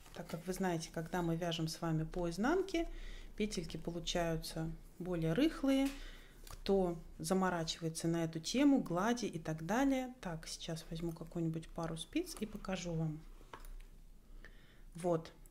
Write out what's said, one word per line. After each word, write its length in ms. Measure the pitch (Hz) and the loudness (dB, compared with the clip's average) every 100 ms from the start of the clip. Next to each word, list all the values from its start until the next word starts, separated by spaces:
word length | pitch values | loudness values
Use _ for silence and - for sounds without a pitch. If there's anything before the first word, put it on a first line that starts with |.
| - | -12
так 140 | - - | -10 -6
как 180 | 165 180 | -6 -2
вы 60 | |
знаете, 360 | 180 185 165 160 | 0 2 2 -2
когда 280 | 165 165 185 | -6 -2 0
мы 140 | 170 165 | 2 2
вяжем 320 | 175 165 160 | 0 0 -2
с 140 | - | 0
вами 220 | 170 160 | 0 0
по 260 | 160 180 170 | 0 0 0
изнанке, 580 | 175 254 381 370 330 330 - - - - - | 2 4 4 2 0 0 -4 -8 -10 -8 -2
петельки 420 | 208 196 160 165 | 0 0 -4 -4
получаются 920 | 165 170 165 175 165 160 - 165 160 160 - - | -4 -2 0 2 2 0 -2 -4 -4 -6 -10 -6
более 340 | 180 175 160 | -2 2 4
рыхлые. 560 | 175 320 - 269 269 269 - - - - - - | 6 4 4 4 6 4 0 -10 -12 -16 -16 -14
Кто 500 | - - 196 175 165 - - | -4 4 4 4 0 -8 -6
заморачивается 880 | 160 190 185 170 160 - 160 160 165 | 2 4 4 2 0 -2 -4 0 2
на 160 | 165 | 2
эту 160 | 165 165 | 2 -2
тему, 400 | - 247 285 269 | 0 6 8 8
глади 460 | - 170 214 240 208 | 4 2 2 2 0
и 120 | 165 | -2
так 280 | 160 160 160 | -4 -2 2
далее. 480 | 233 277 262 254 247 | 4 4 4 0 -6
Так, 260 | 185 160 - | -6 -6 -8
сейчас 380 | - - 160 - | -8 -6 -6 -6
возьму 220 | 165 170 | -4 -4
какую-нибудь 560 | 165 165 175 165 160 - | -4 -6 0 0 0 -4
пару 280 | - 165 165 | -4 -4 -4
спиц 380 | - 311 359 - | -2 -2 -2 -4
и 60 | 208 | -6
покажу 480 | 202 - 185 175 | -6 -4 -4 -2
вам. 260 | 160 160 151 - - - - - - - - - - - - - - - - - 165 | 0 0 -2 -10 -16 -16 -14 -12 -12 -14 -18 -18 -20 -16 -16 -16 -18 -20 -18 -16 -2
Вот, 360 | 175 165 - - - | 2 2 0 -14 -20